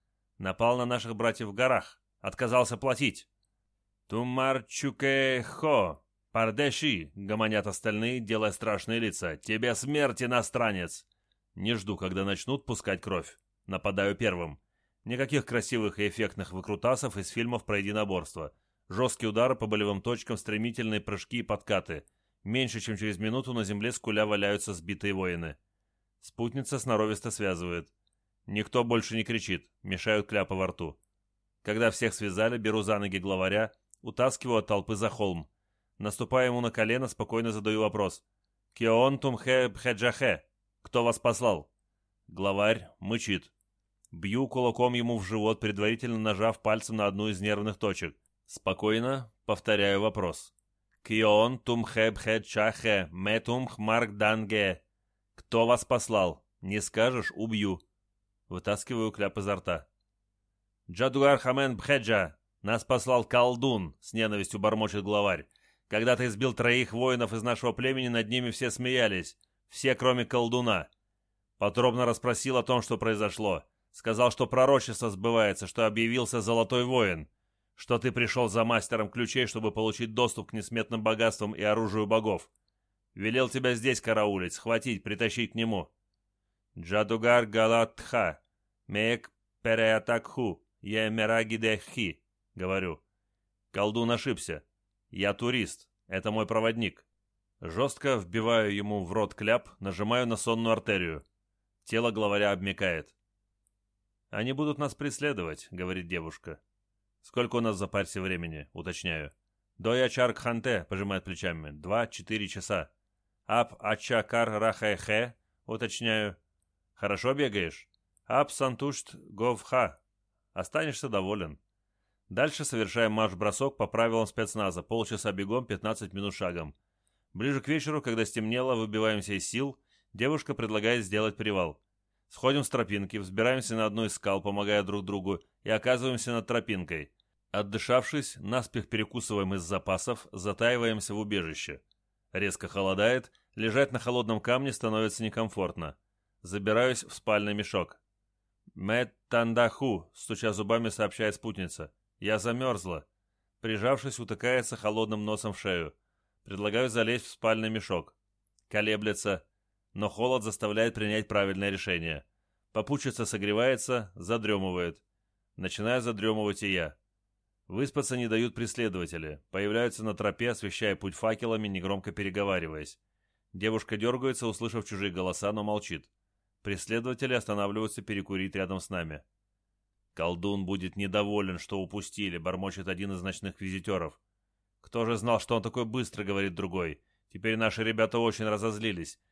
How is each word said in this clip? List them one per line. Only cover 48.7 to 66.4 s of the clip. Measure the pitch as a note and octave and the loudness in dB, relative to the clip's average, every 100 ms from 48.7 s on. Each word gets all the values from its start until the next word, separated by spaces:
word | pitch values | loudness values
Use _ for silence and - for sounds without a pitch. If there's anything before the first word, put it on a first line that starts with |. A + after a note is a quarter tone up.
| F#2 G#2+ A2+ B2 C3+ A#2+ _ - | 0 2 2 2 -4 -6 _ -4
повторяю | G#2+ - G#2 G2+ G2 | -2 2 4 4 4
вопрос. | G#2+ G#2 F2+ - - _ _ _ _ _ | 2 0 -2 -4 -12 _ _ _ _ _
"Кион | - A2 G#2+ G#2 A#2 C3 | -2 4 8 8 6 2
тумхе | - A#2 A2 A2+ A2 | 0 0 0 2 2
бхэджахэ, | G2+ A2 A2 G2 A2 G#2+ - A2+ G2+ E2 | 2 0 0 0 0 2 2 2 2 0
мэ | F2 G2 A2 | -4 0 0
тумх | - B2 B2+ B2 | 0 -2 -2 -4
марк | G#2+ A2+ A2+ G2+ | 2 2 2 2
данге?" | G#2+ A2 G#2 G#2+ G2 F2 _ _ _ _ _ | 2 2 0 2 2 0 _ _ _ _ _
"Кто | - - A#2 A#2 | -20 -2 2 6
вас | A#2+ | 4
послал? | - B2 - G#2+ F2+ D2+ _ _ | 4 0 2 2 2 0 _ _
Не | - G#2 | -4 -4
скажешь — | - A2 A#2+ B2+ - | -2 2 4 2 -2
убью". | - A2+ A2 G2+ F2+ - _ _ _ _ _ _ | -4 -2 0 0 0 -6 _ _ _ _ _ _
Вытаскиваю | F2+ G2+ G#2 - A#2+ A2 | -6 -2 -2 -2 -2 -2
кляп | G2+ G2 G#2 | 0 -4 -2
изо | G2 F#2+ | -2 -2
рта. | - E2 - _ _ _ _ _ _ _ _ _ - | -2 -4 -6 _ _ _ _ _ _ _ _ _ -16
"Джадугар | F2+ C3 C3 C#3+ C3+ | -2 0 6 6 6
хамен | B2+ C3 C3+ A2 | 4 2 2 0
бхэджа! | - C#3 G#2+ G#2+ E2+ - _ _ | 2 2 4 2 2 -4 _ _
Нас | G2 A2+ | -2 -2
послал | - B2+ B2+ B2 | 2 0 4 2
колдун!" — | A2 B2 B2 A#2+ C3+ A2+ E2+ - | 4 4 4 4 2 2 -2 -8
с | - | -8
ненавистью | A2 A2 G#2 F#2+ G#2 | -2 0 0 -2 0
бормочет | G#2+ A2 G#2+ G#2 | 2 2 0 -2
главарь. | G2 G#2 G2+ E2+ - _ _ _ _ | 0 2 2 0 -4 _ _ _ _
"Когда | G#2+ A#2 B2 | 0 2 2
ты | B2 | 0
избил | G2+ | 0